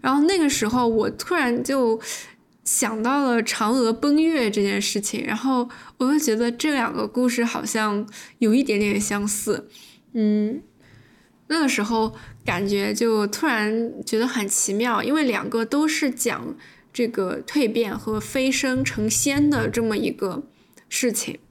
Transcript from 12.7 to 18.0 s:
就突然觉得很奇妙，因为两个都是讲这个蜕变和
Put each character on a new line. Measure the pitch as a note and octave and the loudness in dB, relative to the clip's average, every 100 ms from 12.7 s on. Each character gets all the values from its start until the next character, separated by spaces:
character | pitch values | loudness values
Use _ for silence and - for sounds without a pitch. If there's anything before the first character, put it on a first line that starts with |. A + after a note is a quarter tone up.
| G3+ G3+ | 0 0
就 | G#3+ A#3 A3 G#3 | 0 2 2 0
突 | G#3 D#4+ | 0 0
然 | A3 G#3+ A3 A#3 - - | 0 0 0 -2 -6 -2
觉 | A3 | 0
得 | B3 | 0
很 | B3+ G3 | -2 -2
奇 | - - | -2 0
妙， | G3 A#3+ G#3+ | 0 0 0
因 | - | 0
为 | D4+ | 2
两 | C4+ G3+ - | 2 0 -2
个 | A3+ | -4
都 | A3 C#4+ D4+ | 0 2 2
是 | D#4 C#4+ | 0 -2
讲 | B3 A#3 - A#3 - - - _ | 0 -2 -2 -8 -12 -16 -20 _
这 | - A#3 | -2 -2
个 | A3+ F#3 C#2+ | 0 -4 -4
蜕 | - D4+ A#3+ | -2 0 2
变 | A#3 A3 | 0 -2
和 | G#3 | -4